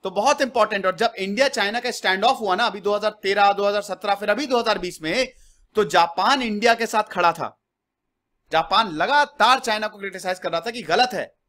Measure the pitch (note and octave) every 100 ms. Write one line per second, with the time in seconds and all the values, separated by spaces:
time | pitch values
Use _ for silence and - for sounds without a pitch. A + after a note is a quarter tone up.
0 | F#3+ F#3 A3+ C#4+ C4 A#3+ G#3+ G#3 F#3 E3+
1 | A3+ G#3 F#3+ G3+ C4+ C4 G3+ A#3 B3 -
2 | G3 F#3+ A3 B3+ G#3+ F#3 A#3 G3 F#3 G#3
3 | G#3+ G#3 F#3+ G3+ G3+ G3 G3+ G#3 G3+ F#3
4 | G#3 G3+ G3+ G#3 C#4+ A#3+ A3+ G3+ F3+ -
5 | D#3 G3+ B3+ _ - _ _ - F#3+ F3
6 | E3+ - G3+ C4+ A#3+ G#3 A3+ A3+ A3+ A3
7 | G#3+ F#3+ F3 E3 A#2+ _ _ _ _ _
8 | _ _ _ _ _ D#3 E3 G3 A3 D#3
9 | F#3+ C#4+ C#4+ _ G#3+ B3+ A#3 G#3+ G#3+ G#3
10 | G3 F#3+ F#3 F#3 F3+ E3 E3 A#3+ G3 A#3
11 | B3 G3+ A#2 _